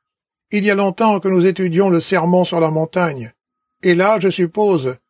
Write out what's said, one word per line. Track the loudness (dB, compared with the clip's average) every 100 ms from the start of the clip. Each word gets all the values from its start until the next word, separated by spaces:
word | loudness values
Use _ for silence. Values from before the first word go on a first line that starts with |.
| _ _ _ _ -6
Il | -2
y | 0
a |
longtemps | 0 0 0 0 0
que | 0
nous | 0
étudions | 0 0 -2 0 2
le | 0
Sermon | 0 -2 2 2
sur | 2 0
la | -2
montagne, | -2 -4 -2 -4 -4 -14 _ _ _ _ _
et | 0
là, | 2 2 2
je | 0
suppose, | -2 -4 -2 0 0 -4 -8